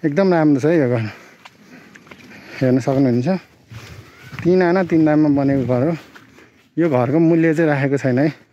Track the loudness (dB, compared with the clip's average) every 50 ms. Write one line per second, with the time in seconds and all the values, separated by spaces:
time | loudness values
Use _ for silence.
0 | -4 -2 -2 0 0 2 2 2 2 2 2 2 2 0 0 2 0 0 0 -2
1 | -4 -6 -10 -16 -20 -20 -20 _ -20 -20 _ _ -20 -20 -20 -20 -20 -20 -20 -20
2 | -20 -20 -20 -20 -20 -20 -20 -20 -20 -20 -8 -2 0 0 0 0 0 -2 0 0
3 | 0 0 0 0 0 -2 -4 -4 -6 _ _ _ _ _ -20 -20 -20 -20 -20 -20
4 | -20 -20 -20 -20 -20 -20 -18 -4 0 0 2 2 2 2 2 0 0 0 0 2
5 | 2 2 2 2 2 2 0 0 0 0 0 -2 -2 -2 -2 0 0 -2 -4 -6
6 | -10 -20 -20 -20 -20 _ _ -20 -20 _ _ _ _ _ _ -2 -2 0 0 0
7 | 0 0 0 2 2 2 2 2 2 0 0 0 0 0 0 0 -2 -2 -2 -2
8 | -2 -2 0 0 0 -2 -4 -8 -20 _